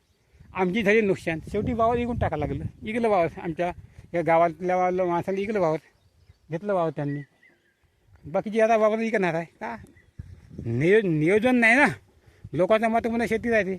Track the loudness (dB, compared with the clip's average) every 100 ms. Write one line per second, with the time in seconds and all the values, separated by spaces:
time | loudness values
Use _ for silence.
0 | _ _ _ _ -12 -4 -2 0 2 4
1 | 2 -2 -4 -6 -6 -4 -2 0 0 0
2 | -2 -2 -2 -2 -4 -6 -8 -10 -8 -2
3 | 2 2 0 -4 -8 -4 -6 -6 -18 -20
4 | -6 -2 2 4 4 0 -2 0 0 0
5 | 0 -2 -2 -4 -2 0 0 -2 -6 _
6 | _ _ -20 _ _ -8 -2 0 0 -2
7 | -6 -6 -10 _ _ _ _ _ _ _
8 | _ _ -6 -6 -2 0 2 4 4 2
9 | 0 0 0 0 -6 _ -12 -12 -16 _
10 | _ -20 -20 -20 -18 -10 -4 0 4 4
11 | 2 0 2 2 2 4 4 4 4 0
12 | _ _ _ _ -8 -2 2 4 2 0
13 | -2 -2 -2 -2 0 0 0